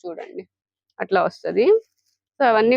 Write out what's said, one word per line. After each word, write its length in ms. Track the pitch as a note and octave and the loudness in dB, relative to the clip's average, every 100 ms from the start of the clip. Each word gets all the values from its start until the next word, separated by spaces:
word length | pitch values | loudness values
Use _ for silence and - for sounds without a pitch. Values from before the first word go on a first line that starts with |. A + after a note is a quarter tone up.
చూడండి, 400 | F3+ D#3 D#3 - F#3 _ _ _ _ - | -14 -14 -16 -18 -20 _ _ _ _ -14
అట్లా 180 | - F#3+ E3 | -4 -2 -2
వస్తది. 360 | - - F3+ D4 A4 - _ _ _ _ - | -6 -4 0 2 2 -2 _ _ _ _ -2
So 60 | B3+ | 0
అవన్నీ 240 | A3 A3+ | 2 2